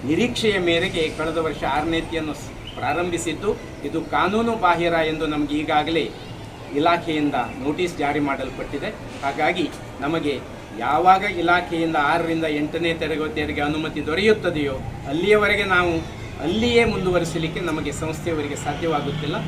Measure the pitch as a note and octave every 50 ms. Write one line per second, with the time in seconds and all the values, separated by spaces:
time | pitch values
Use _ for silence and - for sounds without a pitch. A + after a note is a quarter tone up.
0 | A2 B2+ D#3+ E3+ A3+ B3 A#3+ - A3+ G#3+ G3+ F#3+ F3 E3+ E3+ E3 E3 - - E3+
1 | D#3+ D#3 - D#3+ D#3 E3 D#3+ E3+ D#3+ D#3+ C#3+ - D3 C#3+ - D3+ D3+ E3 E3 E3
2 | D#3+ - E3 D#3+ D#3 D3+ C#3+ - - - - - - - - - A2+ C3 D3 E3
3 | F3 F3+ E3+ D#3+ - E3+ D3+ - G3 G3+ A#3+ - - - - - - C#3+ - E3
4 | - - D3+ D3 E3 F3+ G3+ A3 A#3 A#3 A3+ A3 F#3 F3 E3+ E3 E3+ E3+ E3+ E3
5 | D#3+ D#3 D#3 D3+ D#3+ D3+ D3+ D3 D3 C#3 D3 D3+ D#3 D3 D#3 D3+ D3+ D3+ E3 E3
6 | B2+ G#2+ - - - - - - - - - - - - C#3 C#3+ D#3 E3+ E3+ E3+
7 | E3+ E3+ D#3 D3+ D3 C#3+ C3+ B2+ A#2 A2 - - B2+ C#3+ D3+ D#3+ F3+ E3+ - C3+
8 | D3 C#3+ D3 D3+ C#3+ C#3 C3+ B2+ C3 B2+ A#2+ - - - C#3+ C#3 - G#3 G#3+ -
9 | - - - - - C#3 D3 D#3 D3+ E3 F3+ F#3 D#3 C#3 - - - - - -
10 | C3+ D3 E3 E3 D3 D3 C3+ A#2+ - - - - - - G#2 G#2 A#2 B2+ D3 D#3
11 | F3 F#3 F#3+ F#3+ G3+ G3+ F#3 F3 E3 E3+ F3 F3+ F3 - E3+ E3 E3 E3 D#3+ D3+
12 | C#3+ C#3+ D#3+ E3+ E3 E3 E3 D#3+ D#3+ D#3 D3+ D3 D3 D3 E3 E3 E3+ E3+ E3 E3
13 | E3 D3 D#3+ D3 D#3 D3+ D3+ D#3 D3 D3 D3+ D3+ D3 D3 D3+ D#3 D#3 D3+ - D3+
14 | C#3+ D3+ D#3 F#3 G3+ A3 G#3+ - - F3+ E3 D#3 C#3+ C#3 C3+ C3 - - - -
15 | - C3+ C#3 D#3+ F3+ G#3 G#3+ G#3+ G#3 G3+ G#3 G3+ G3+ G3 F#3 F3+ F3+ F3 E3 D#3+
16 | D#3+ - - - - - - - C3 D#3 F#3+ A3 A3+ A#3+ A#3+ A#3 A#3 A3 G3+ F#3+
17 | F#3 F#3 F3+ F3 E3 D#3+ - E3+ D#3+ D#3+ - - F3+ E3 D#3 D#3 D3 D3 C#3 -
18 | D#3+ D#3 D#3 D3+ - F3 D#3+ D3+ C#3+ C#3+ C#3+ C3 - D3+ C#3+ D3 D#3+ E3 D#3 C#3+
19 | C#3 C#3+ C#3+ - - C#3+ E3+ A3+ G#3+